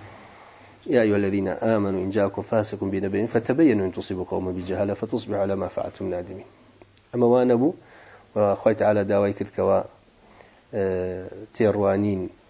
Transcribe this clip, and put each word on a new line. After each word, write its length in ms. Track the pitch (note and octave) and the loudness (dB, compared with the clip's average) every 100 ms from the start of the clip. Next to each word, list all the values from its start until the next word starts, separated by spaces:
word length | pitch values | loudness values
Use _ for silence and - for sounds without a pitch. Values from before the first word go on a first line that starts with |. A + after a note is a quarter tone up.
| - - - - - - - - - A#2+ | -20 -20 -20 -20 -20 -20 -20 -14 0 2
"يا 60 | |
أيها 160 | A2 G2+ | 4 2
الذين 260 | G2 G2 F#2+ | 0 0 -2
آمنوا 540 | - A2+ A2 G2 F#2+ F#2+ | -2 0 0 0 -2 -2
إن 40 | |
جاءكم 320 | G#2 G2 - | 0 0 -2
فاسق 380 | G2+ A2+ G#2 G2+ | -2 -2 -2 -4
بنبأ 420 | G2 F#2+ G2 G2 A2+ | -4 -4 -2 -2 -2
فتبينوا 600 | A#2 A2+ C3 D#3+ G#2+ F#2 | -2 0 4 4 4 0
أن 60 | |
تصيبوا 340 | F#2 - F#2 F2+ | -4 -8 -6 -4
قوما 200 | F#2+ F#2 | -4 -4
بجهالة 420 | F2+ F2+ F#2 G2+ | -6 -4 -2 -2
فتصبحوا 480 | G2+ A2 A#2+ G#2+ G2+ | -4 -4 -6 -4 -2
على 140 | G2 F#2+ | -2 -2
ما 120 | F2+ | -4
فعلتم 420 | - - - G2 | -6 -8 -8 -6
نادمين." 360 | F2+ F2+ F#2+ - - - - - _ _ | -6 -8 -14 -18 -20 -20 -20 -20 _ _
ئەمە 100 | B2 | 2
وا 200 | A#2+ B2 | 4 6
نەبوو 300 | B2 A#2+ C#3+ - - - - - _ G#2 | 4 4 2 -2 -12 -20 -20 -20 _ 0
و 200 | G2+ G2 | 2 2
خوای 200 | A2+ G#2+ | 2 2
تەعالا 280 | G#2 G#2 | 2 2
داوای 300 | G2 G2+ G2+ | 2 2 2
کرد 180 | G2+ G#2 - | 0 -6 -2
کەوا، 220 | F#2+ F#2+ - - _ _ - - - _ _ | 2 2 0 -12 _ _ -20 -20 -20 _ _
ئە، 100 | G#2+ F#2+ F#2 F#2 F#2 F#2 G2 G#2+ - | -4 -2 -2 -4 -6 -10 -14 -10 0
تێڕوانین 680 | G#2+ G#2 G2 G2 G#2 F#2+ F2+ - | 2 4 2 2 0 -2 -6 -12